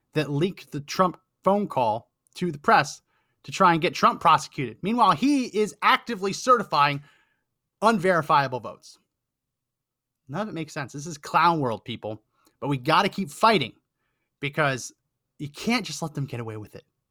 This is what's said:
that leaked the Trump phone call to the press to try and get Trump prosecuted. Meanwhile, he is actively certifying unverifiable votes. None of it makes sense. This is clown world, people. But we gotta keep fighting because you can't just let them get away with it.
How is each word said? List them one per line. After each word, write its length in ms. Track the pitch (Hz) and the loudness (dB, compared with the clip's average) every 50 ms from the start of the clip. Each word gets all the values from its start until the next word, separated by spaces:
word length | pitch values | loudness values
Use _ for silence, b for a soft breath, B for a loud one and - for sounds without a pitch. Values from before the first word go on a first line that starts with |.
| _ _ | _ _
that 180 | - 156 147 143 | -4 -4 -4 -2
leaked 400 | 143 143 160 196 - - - - | -2 -2 -2 -2 -4 -8 -18 -12
the 100 | - 143 | -12 -12
Trump 380 | 147 - - - 185 180 - - _ _ _ _ | -10 -8 -2 0 0 0 -2 -6 _ _ _ _
phone 240 | - 190 196 208 202 | 0 2 2 2 0
call 440 | - - 135 120 110 104 113 - _ _ _ _ _ - | -2 -2 0 0 0 0 -4 -6 _ _ _ _ _ -10
to 180 | - 180 175 | -6 -6 -6
the 60 | 143 143 | -6 -2
press 440 | - 233 220 165 139 - - - _ _ _ _ _ _ _ _ - | 2 4 4 4 4 0 -6 -16 _ _ _ _ _ _ _ _ -18
to 60 | - | -10
try 220 | 143 - 190 175 | -2 2 4 4
and 100 | 165 160 | 4 4
get 120 | 170 175 135 | 2 -2 0
Trump 260 | - 202 233 240 - | 2 2 2 2 4
prosecuted. 560 | - 170 156 147 - - - 151 135 110 104 - | 4 4 4 4 2 -4 -8 -8 -8 -8 -8 -8
Meanwhile, 300 | - 196 233 240 220 185 | -6 -4 0 2 4 2
he 340 | 175 143 247 285 294 269 247 | 2 2 2 2 2 2 0
is 280 | - - 208 214 196 - - | -2 -2 -2 -2 -2 -4 -2
actively 500 | 185 214 262 262 - - 233 185 190 196 | 2 2 2 2 0 -6 -8 -4 -4 -4
certifying 680 | 151 - - 254 247 226 190 - 160 147 143 147 143 143 147 b b b b b b b b b b _ _ _ _ - | -4 -2 4 4 4 4 4 0 2 2 2 2 2 -2 -8 b b b b b b b b b b _ _ _ _ 0
unverifiable 760 | 196 226 226 185 160 185 180 165 - - 160 143 139 127 127 120 | 2 2 2 4 2 2 2 2 2 4 2 2 2 2 -4 -8
votes. 380 | 107 98 - - _ - - _ _ _ _ _ _ _ _ _ _ _ _ _ _ _ _ _ _ _ _ _ _ _ _ _ _ 127 | -10 -12 -16 -16 _ -20 -20 _ _ _ _ _ _ _ _ _ _ _ _ _ _ _ _ _ _ _ _ _ _ _ _ _ _ -12
None 140 | 139 180 | -8 -8
of 60 | 214 214 | -8 -6
it 60 | - | -8
makes 180 | 160 151 151 | -10 -10 -10
sense. 200 | - 156 139 - | -10 -10 -10 -10
This 140 | - 151 143 | -12 -14 -12
is 120 | 175 160 - | -12 -14 -14
clown 420 | - - - 160 165 170 170 156 | -10 -2 0 4 4 4 4 2
world, 240 | 135 120 110 98 - | 0 -2 -2 -4 -8
people. 380 | - 113 - - 107 110 - _ _ _ _ _ _ _ - | -12 -12 -10 -8 -10 -10 -10 _ _ _ _ _ _ _ -10
But 80 | 117 139 | -6 -6
we 100 | 143 127 | -4 -4
gotta 300 | 120 156 156 180 202 190 | 0 2 2 2 2 0
keep 220 | - 196 190 143 | -2 -4 -8 -8
fighting 420 | - - 220 226 220 170 123 107 - _ _ _ _ _ _ _ _ _ _ _ _ - | -4 2 2 4 4 2 0 -4 -10 _ _ _ _ _ _ _ _ _ _ _ _ -10
because 520 | 147 139 143 160 151 139 131 120 - - _ _ _ _ _ _ _ _ _ - | -8 -6 -2 0 0 0 0 -4 -8 -14 _ _ _ _ _ _ _ _ _ -14
you 100 | 151 143 | -14 -14
can't 360 | - - - 214 240 247 196 | -12 -6 -2 -2 -2 -2 -2
just 160 | - 147 - | -6 -8 -8
let 140 | 170 156 - | -8 -8 -6
them 100 | 143 139 | -6 -8
get 160 | - - 120 | -6 -8 -10
away 160 | 117 110 110 | -8 -10 -10
with 180 | 107 107 - - | -12 -14 -14 -18
it. 100 | 95 _ _ _ _ _ _ | -20 _ _ _ _ _ _